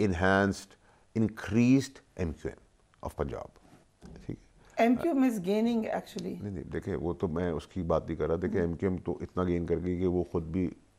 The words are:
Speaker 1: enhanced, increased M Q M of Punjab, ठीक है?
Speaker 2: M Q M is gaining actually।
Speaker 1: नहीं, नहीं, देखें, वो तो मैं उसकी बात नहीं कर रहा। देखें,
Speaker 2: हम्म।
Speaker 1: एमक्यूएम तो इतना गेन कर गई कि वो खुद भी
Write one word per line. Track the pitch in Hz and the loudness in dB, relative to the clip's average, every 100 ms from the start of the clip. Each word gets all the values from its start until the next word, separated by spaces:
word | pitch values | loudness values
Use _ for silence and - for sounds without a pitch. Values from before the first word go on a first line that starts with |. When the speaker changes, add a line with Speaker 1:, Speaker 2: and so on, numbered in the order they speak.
Speaker 1:
enhanced, | 104 87 95 98 98 95 - - _ _ _ 113 | 0 4 4 6 4 0 -8 -20 _ _ _ 0
increased | 110 - - 107 120 135 131 - - - 87 | 0 -2 -2 4 6 6 4 -8 -14 -6 -4
M | 71 | -4
Q | - | -8
M | - - _ _ _ - | -10 -16 _ _ _ -10
of | - | -6
Punjab, | 71 - - - - - _ _ - - - | -6 -6 -12 -16 -20 -20 _ _ -20 -16 -12
ठीक | - _ _ - - | -12 _ _ -8 2
है? | 233 247 | 4 4
Speaker 2:
M | |
Q | 339 | 2
M | 277 | 2
is | 262 | 2
gaining | 220 175 208 233 233 214 | 0 0 0 2 0 -2
actually। | 180 - 202 180 180 | -4 -6 -8 -8 -8
Speaker 1:
नहीं, | 104 | -8
नहीं, | 92 - | -8 -6
देखें, | 80 98 80 | -6 -4 -2
वो | 78 | -2
तो | 85 95 | -2 -2
मैं | 78 90 | 0 -2
उसकी | 76 - - | -2 -6 -6
बात | 85 80 - | 0 0 0
नहीं | 80 | -2
कर | 78 | 0
रहा। | 82 | 0
देखें, | 92 104 | 0 0
Speaker 2:
हम्म। | 85 | -2
Speaker 1:
एमक्यूएम | 82 98 90 | 0 -2 -2
तो | - - | -4 -6
इतना | 82 - | -4 -2
गेन | 90 87 82 | 0 0 0
कर | 82 | 0
गई | 90 90 | 0 0
कि | 92 | 2
वो | 87 | 2
खुद | 82 87 | 0 -2
भी | 80 87 87 - _ | -2 -2 -2 -4 _